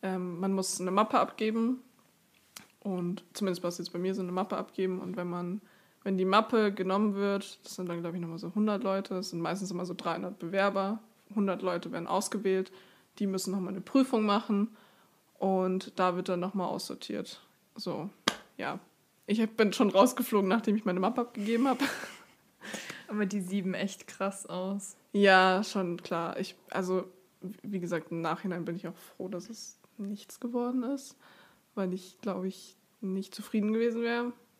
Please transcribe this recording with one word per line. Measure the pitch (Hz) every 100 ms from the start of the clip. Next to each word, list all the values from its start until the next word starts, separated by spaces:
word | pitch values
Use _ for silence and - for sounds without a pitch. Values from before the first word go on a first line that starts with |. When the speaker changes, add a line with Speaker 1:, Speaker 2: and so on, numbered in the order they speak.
Speaker 1:
ähm, | 190 185 180 175
man | 190
muss | 196 185 -
eine | 185
Mappe | 190 220 240
abgeben | - - 220 220 226 254 - _ _ _ _ _ _ - - _
und | 202 185 175 190 -
zumindest | - 202 180
war | 175
es | 170
jetzt | 170
bei | 175
mir | 185 190
so, |
eine | 180
Mappe | 180 190 190
abgeben | 190 - 190 185
und | 180 180
wenn | 175
man, | 175 175 202 - _ _ _
wenn | 202 190
die | 185
Mappe | 196 226 226 208
genommen | 196 190 190 214 196
wird, | 202 202 - -
das | - -
sind | 180
dann, | 170
glaub | 170 175
ich, |
nochmal | 170 165
so | 170 208
hundert | 214 202
Leute, | 190 190 196 185
es | -
sind | 170
meistens | 165 185 190
immer | 175 180
so | 175
dreihundert | - 170 - -
Bewerber, | 165 196 202 196 196 220 - _ _ 208
hundert | 196 180
Leute | 190 175 170
werden | 156 170
ausgewählt, | 185 208 208 196 190 190 - - - _ -
die | 202
müssen | 190 185
nochmal | 196 185
eine | 196
Prüfung | - 269 262 226 214
machen | 202 214 202 220 - - _ _ _ _ _
und | 196 190 185 185 - -
da | 185 180
wird | 190
dann | 180
nochmal | 180 196 180
aussortiert. | - - - - - - - - _ _ -
So, | - - 190 - - - - -
ja. | 135 - - _ _ _ -
Ich | 214
hab, | 220 -
bin | 214
schon | 190 233
rausgeflogen, | 277 247 - 247 208 190
nachdem | 220 220 208
ich | 208
meine | 180
Mappe | 190 254
abgegeben | 240 - 202 233 269
hab. | 254
<laughs> | 277 - - - - _ _ _ - - - - -
Speaker 2:
Aber | 208 202
die | 202
sieben | 180 196 185
echt | 185 196 - -
krass | - 196 196 -
aus. | 175 190 196 - - _
Speaker 1:
Ja, | 202 202 185 185 185 214
schon, | 208 180 170
klar. | - 170 165 -
Ich, | 190 - -
also, | - 180 185 - - _ _ 185 -
wie | - 196
gesagt, | 175 170 156
im | 165
Nachhinein | 165 175 190 175 165
bin | 170
ich | 160
auch | -
froh, | - - 185
dass | 180 202
es | 226 - - _ -
nichts | 202 202 - -
geworden | 240 240 240 254
ist, | 240 277 - - - - - _ _ -
weil | 185
ich, | 185 - -
glaub | - 185 185
ich, | 190 - - _ _
nicht | 196 190 196 -
zufrieden | 208 220 208
gewesen | 220 233 226
wäre. | 233 240 240 - _